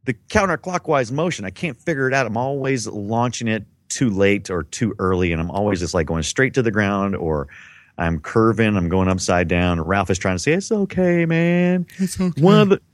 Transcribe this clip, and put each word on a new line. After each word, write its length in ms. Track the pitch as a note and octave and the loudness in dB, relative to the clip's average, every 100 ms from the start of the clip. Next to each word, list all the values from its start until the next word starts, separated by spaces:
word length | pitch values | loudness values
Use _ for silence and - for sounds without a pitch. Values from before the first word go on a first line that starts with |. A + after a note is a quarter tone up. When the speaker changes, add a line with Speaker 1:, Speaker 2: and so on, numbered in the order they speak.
Speaker 1:
the 100 | - A#2 _ | -8 -8 _
counterclockwise 800 | A3 G3 D#3+ - F3+ - D3 A2+ | 0 0 -4 -4 -6 0 0 0
motion, 320 | C#3 F3 - | -2 -4 -4
I 60 | F#2+ | -10
can't 260 | F#2+ F3 A#2+ | -8 -10 -8
figure 280 | - C#3+ C3 | -6 -2 0
it 60 | |
out. 120 | C3+ A#2 | 0 -2
I'm 100 | A2 | -2
always 500 | C3 C#3 C3+ C3 A2 | -4 -4 -2 -4 -4
launching 580 | G#2 G2+ A#2 A#2+ - A#2 | -8 -4 -2 -2 -4 -4
it 180 | A2 - _ _ | -4 -6 _ _
too 220 | - B2+ | -2 0
late 400 | F#2+ G2 G2+ - | 2 2 2 -2
or 140 | F2+ | -6
too 300 | D#2 - A2+ - | -6 -4 -4 0
early, 320 | F#2 F2+ F2+ | 0 2 0
and 80 | E2 | 0
I'm 100 | E2+ | -2
always 280 | G2 G#2 F#2+ | -2 -2 -2
just, 160 | F2 | -2
like, 120 | F2+ D2+ | -2 -2
going 160 | E2 | -2
straight 300 | D#2 - C3 | -2 0 0
to 80 | C#3 | 2
the 80 | A#2 | 0
ground, 440 | G2+ G2+ G2+ G2 G2 | 0 0 0 -2 -2
or 320 | E2 D2+ C#2 - - - _ - | -2 -2 -4 -14 -20 -20 _ -4
I'm 200 | E2+ D#2+ | -2 -2
curving, 580 | - A#2 A2 A2+ A2 G2+ | 0 2 2 2 2 2
I'm 120 | F2 | 2
going 200 | F#2+ F#2 | 2 2
upside 380 | F#2 - F2+ F2 | 0 2 2 2
down. 320 | F2 F2+ E2+ | 2 2 0
Ralph 300 | D#2+ G2+ F#2+ | 0 0 0
is 80 | G2 | -2
trying 160 | G2 F2+ | -2 -2
to 20 | |
say, 140 | - | 0
"It's 200 | E3+ - | -2 0
okay, 520 | G#3+ G3 - F3+ F3 E3 | -2 -2 0 2 2 2
man. 600 | E3 E3+ F3 F3+ F3+ F3 - | 2 2 2 2 0 -4 -4
Speaker 2:
It's 220 | F#3+ - | -4 -2
okay. 200 | F#3 D3+ | -2 2
Speaker 1:
One 200 | F3 G#3 | 6 8
of 80 | G3+ | 6
the 100 | G3 _ | 2 _